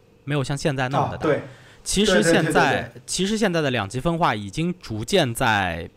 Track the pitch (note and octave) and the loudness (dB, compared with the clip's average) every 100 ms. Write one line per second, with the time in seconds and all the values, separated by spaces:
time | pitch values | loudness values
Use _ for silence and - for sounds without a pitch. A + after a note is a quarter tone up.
0 | _ _ - D3 B2+ C#3+ E3 C3+ B2+ C#3 | _ _ -6 -4 -2 -2 -2 -2 -2 -2
1 | C3+ - D#3+ C3+ - - - - - - | -2 -2 -2 -2 -4 -16 -20 -16 -4 0
2 | G3+ F#3+ G#3 E3 D#3+ F3+ D#3 G#2+ E2+ - | 4 4 4 4 4 2 2 0 -4 -14
3 | - - F#3+ A3 G#3+ E3+ D3 B2 G#2 B2 | -8 -4 -2 0 0 0 0 0 -2 -4
4 | E3+ E3 E3 A2+ G2+ F#2+ E3+ F3 - G#2+ | -2 0 0 0 -4 -4 -4 -4 -8 -8
5 | A2 G3 C#3+ A#2 B2+ G#2 F#2 E2 E2+ | 0 2 2 0 2 2 0 -2 -8